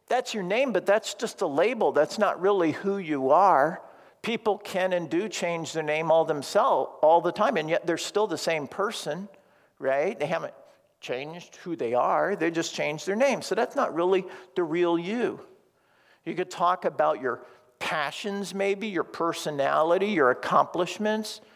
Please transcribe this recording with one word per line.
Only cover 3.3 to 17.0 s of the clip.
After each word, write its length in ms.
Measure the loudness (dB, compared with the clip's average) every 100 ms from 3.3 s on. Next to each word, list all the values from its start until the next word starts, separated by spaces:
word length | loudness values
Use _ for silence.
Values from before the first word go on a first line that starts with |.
| 6 8 6 4 0 -14 -20 -20 _
People 340 | -4 -2 0 -2
can 340 | -2 -2 0
and 160 | 0 0
do 220 | -2 -2
change 440 | -4 -4 -4 -4
their 100 | -4
name 280 | -2 0 4
all 140 | 4 4
themselves, 680 | -2 0 2 4 2 0 2
all 180 | 6 6
the 100 | 4
time, 260 | 0 0 0
and 120 | 0
yet 160 | -2 0
they're 140 | -4
still 260 | -2 0 0
the 140 | -2
same 280 | -2 -2 -4
person, 600 | -4 -4 -4 -8 -8 -10 -18 _ _ _ -6
right? 400 | -2 0 0 -2
They 80 | -4
haven't 300 | -4 -6 -14 -20 _ _ _
changed 580 | -8 -8 -8 -12 -18 -14
who 180 | -10 -6
they 180 | -2
are. 420 | 0 2 2 0 0
They 140 | -2
just 240 | -2 -4
changed 320 | -4 -4 -4 -4
their 100 | 0
name. 280 | 0 0
So 100 | -2
that's 220 | -2 -2 -2
not 180 | -2
really 320 | 0 2 2 -2 -14 -10 -4
the 80 |
real 340 | -2 0 2 2
you. 480 | -2 -4 -4 -6 -14 -20 _ _ _ _ _ _
You 100 | -10
could 160 | -6 -6
talk 360 | 0 0 2 -2
about 360 | 0